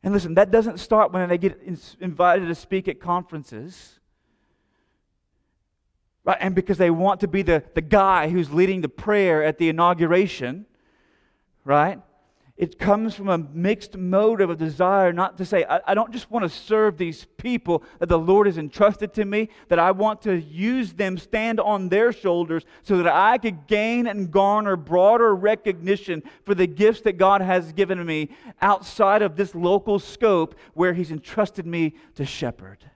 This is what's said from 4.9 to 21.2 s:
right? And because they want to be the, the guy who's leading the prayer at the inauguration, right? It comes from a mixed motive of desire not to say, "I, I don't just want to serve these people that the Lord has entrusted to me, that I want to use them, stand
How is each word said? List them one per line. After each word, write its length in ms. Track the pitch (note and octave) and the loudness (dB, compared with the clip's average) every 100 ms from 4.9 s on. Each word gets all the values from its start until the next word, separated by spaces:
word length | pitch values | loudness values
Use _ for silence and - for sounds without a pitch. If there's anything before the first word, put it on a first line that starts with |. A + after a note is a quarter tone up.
| _ _ _ _ _ _ _ _ _ _ _ _ _ | _ _ _ _ _ _ _ _ _ _ _ _ _
right? 140 | - F#3+ | -4 -2
And 160 | F#3+ F#3 | -2 -2
because 220 | F#3 F3 | -2 0
they 140 | F3 | 2
want 280 | E3 F#3+ F#3+ | 2 0 0
to 60 | G3+ | -2
be 140 | F#3 | -2
the, 220 | F3+ D#3+ - | 0 0 0
the 80 | - | -8
guy 480 | D#3 G#3 G3 F#3 D#3 | 2 2 4 2 2
who's 200 | F3 D#3 | -2 -2
leading 300 | D3 F#3+ F#3+ | 0 0 0
the 100 | D3+ | -6
prayer 540 | - G#3+ G#3 F#3+ D#3 | -8 -2 0 2 2
at 140 | D3+ D#3 | 0 0
the 100 | E3 | -2
inauguration, 1000 | D#3+ E3+ F3 E3 F3 G3 - B2 D#3 G#3+ _ _ _ _ _ _ _ _ _ C3+ | 2 2 2 2 2 0 -4 -10 -10 -16 _ _ _ _ _ _ _ _ _ 0
right? 340 | C#3+ D#3+ F#3 _ _ _ _ _ - | 2 2 -4 _ _ _ _ _ -8
It 240 | F3+ - | -8 -4
comes 340 | G3 G#3 A3+ | 0 0 0
from 160 | G#3+ G3 | -6 -2
a 80 | F3 | -2
mixed 580 | D3 D#3 F#3 G3 - F#3 | -4 -4 -2 -2 -6 -10
motive 540 | F#3 F#3+ A3 A3+ F#3+ | -2 2 2 2 0
of 80 | E3 | 0
desire 560 | D#3+ D3 F3+ G3 F#3 | -6 0 0 4 2
not 240 | F3 F#3 - | 0 -4 -4
to 80 | F3+ | -2
say, 180 | G3 D#3+ | -2 0
"I, 100 | E3+ - | -2 0
I 40 | |
don't 180 | G3+ A3+ | -2 -2
just 200 | A#3 - | -6 -8
want 100 | A3+ | -4
to 80 | F3+ | -4
serve 480 | - - G#3+ G#3+ D#3+ | -8 -2 2 2 0
these 300 | F3 D#3 - - | -8 -8 -18 -12
people 460 | B3 B3 - E3+ - - | -6 -4 -2 -2 -4 -8
that 100 | E3 | 0
the 80 | E3+ | 0
Lord 300 | E3 G3 G3+ | 4 4 4
has 100 | E3 | 0
entrusted 560 | D3+ - G#3 G3+ G#3 | -10 2 2 2 -8
to 120 | A3 G3+ | -6 -4
me, 240 | G#3 A3 - _ | -2 -4 -10 _
that 100 | E3+ | 2
I 140 | E3+ | 2
want 320 | F#3+ G#3+ G#3+ | 2 -2 -2
to 160 | A3 F3+ | -4 -4
use 540 | D3+ D#3 G#3 B3+ G#3+ | -4 -6 -4 -2 -4
them, 260 | E3 G3 | -6 -6
stand 400 | F#3 | -6